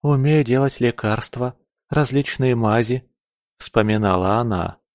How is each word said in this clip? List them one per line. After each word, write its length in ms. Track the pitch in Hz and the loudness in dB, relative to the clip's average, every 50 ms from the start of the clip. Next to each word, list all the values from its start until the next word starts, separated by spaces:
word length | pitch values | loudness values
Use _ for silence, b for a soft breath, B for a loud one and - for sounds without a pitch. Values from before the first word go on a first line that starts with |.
«Умею 420 | - 143 147 135 135 147 156 156 147 | 0 0 0 2 2 4 4 2 2
делать 360 | 117 123 131 135 139 - - | 2 2 2 2 0 -2 0
лекарства, 760 | 123 120 113 - - 107 104 - - - - 120 123 123 - _ _ _ _ _ _ _ | -2 -2 -2 -2 -4 -4 -2 -4 -6 -10 -8 -6 -6 -6 -6 _ _ _ _ _ _ _
различные 640 | 139 147 151 127 131 139 139 - - - 131 127 123 | -2 0 0 0 0 -2 -2 -2 -4 0 0 2 2
мази», 520 | 117 117 107 107 117 120 110 123 131 - _ _ _ _ _ _ _ _ _ _ _ | 2 2 2 2 2 0 0 -2 -6 -6 _ _ _ _ _ _ _ _ _ _ _
вспоминала 800 | - - - 120 107 107 107 107 107 101 92 90 92 95 101 | -16 -2 0 0 2 2 0 0 2 2 2 2 2 0 0
она. 420 | 113 120 117 101 90 85 87 - _ _ _ | 0 0 -2 -2 -4 -4 -6 -8 _ _ _